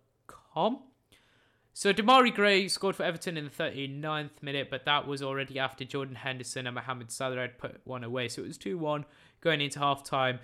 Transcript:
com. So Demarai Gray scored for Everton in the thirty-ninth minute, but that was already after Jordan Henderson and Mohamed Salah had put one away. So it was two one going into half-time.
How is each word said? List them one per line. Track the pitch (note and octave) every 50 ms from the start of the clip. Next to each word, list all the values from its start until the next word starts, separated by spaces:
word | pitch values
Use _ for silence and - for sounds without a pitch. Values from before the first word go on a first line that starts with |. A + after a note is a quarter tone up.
| _ _ _ _ _
com. | - - - _ _ - D#3 F3 A3 C4 - - - _ _ _ _ _ _ _ _ _ _ _ _ _ _ _ _
So | - - - G3+
Demarai | F#3+ - G#3+ A3+ C4 C4 A#3+ A#3+ -
Gray | - G3+ G#3 G3+ F#3+ G3+
scored | F3+ - - - G3 F3+
for | - F3
Everton | E3+ E3+ E3 - F#3 E3+
in | D#3 D3
the | C#3
thirty-ninth | - - E3 D3 - C3+ C#3 C#3 C#3 C#3+ D3 D#3 D#3 D3+ D3+ D3 - -
minute, | - C#3+ C#3 C#3 C3 -
but | C#3 B2+ -
that | D3+ D3 D3 -
was | C#3 C#3+ C3+
already | C#3 C3+ C3+ C#3 C3+ C3 C3+ C3
after | C3+ C3 - - C3
Jordan | B2 - C#3+ C3+ C3+ B2+
Henderson | A#2 - C3+ C3 B2+ A#2+ - - C3+ B2+
and | B2 B2
Mohamed | B2 A2+ B2 B2+ B2 A#2+ A#2
Salah | - - C3+ C3 B2+
had | B2+ B2+ B2 B2
put | - - - - - -
one | B2 B2+ B2
away. | A#2+ A#2 A#2+ C3 B2 A#2
So | - -
it | A2 G#2
was | E3 -
two | - G3+ F#3+
one | F3 D#3 D3+ D3+ D3 D3 - - - - - _ _
going | - E3+ D#3 D3
into | C#3+ C#3+ - C#3+
half-time. | C#3+ C#3+ C#3 C#3 - - D3 C3+ C3 B2+ B2 A#2+